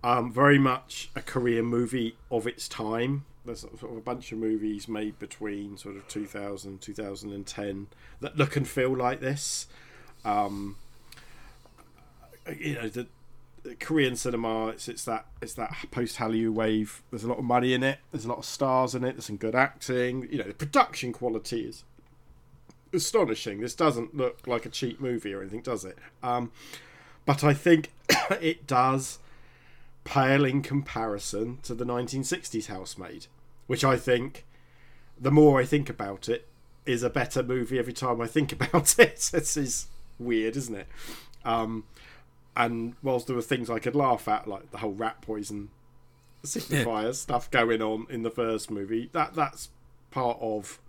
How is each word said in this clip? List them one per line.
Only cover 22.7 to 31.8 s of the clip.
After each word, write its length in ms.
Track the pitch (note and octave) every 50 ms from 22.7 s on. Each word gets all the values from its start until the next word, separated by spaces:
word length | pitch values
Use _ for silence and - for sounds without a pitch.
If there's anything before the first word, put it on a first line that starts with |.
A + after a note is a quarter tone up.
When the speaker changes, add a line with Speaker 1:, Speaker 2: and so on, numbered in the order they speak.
| - - _ -
Speaker 1:
astonishing. 680 | - F3+ - - - A3+ F#3 A#2+ A2 - - A2+ G2+ G2+
This 140 | A2 B2 -
doesn't 400 | - E3+ D#3 B2+ A#2 A#2 - -
look 300 | C#3+ B2+ B2 - - -
like 200 | - B2 A#2 -
a 40 | A#2
cheap 300 | - - - B2 A#2 -
movie 320 | C3+ B2+ B2 A2+ - G#2
or 80 | G2 G2
anything, 220 | F#2+ F#2+ G2+ A2+
does 220 | G2+ B2+ A#2+ G2 F#2
it? 140 | F#2+ F2+ - - - _ _
Um, 280 | - B2 A#2+ B2 A#2+ A#2 - - - - - - - - - - - - - - -
but 160 | - C#3 C#3+
I 120 | C#3+ D3+ C#3+
think 360 | C#3+ - F3 E3+ D#3 D3+ - - - - -
<coughs> 200 | - - - - F#3+ E3
it 260 | E3+ D#3+ E3 - -
does 520 | - C3+ B2 B2+ C3 C3+ C3+ C3 - - - - - - - - - - - - - - - - - - - -
pale 400 | - - C#3+ C3 C3 C3+ C#3 C#3+
in 160 | C3+ B2+ C#3+
comparison 1000 | C#3+ - C#3 C#3+ C#3 - - A#2 A2+ A2 G#2 G2+ - - - G2+ A2 A#2+ B2 B2+
to 120 | - - B2
the 100 | A2+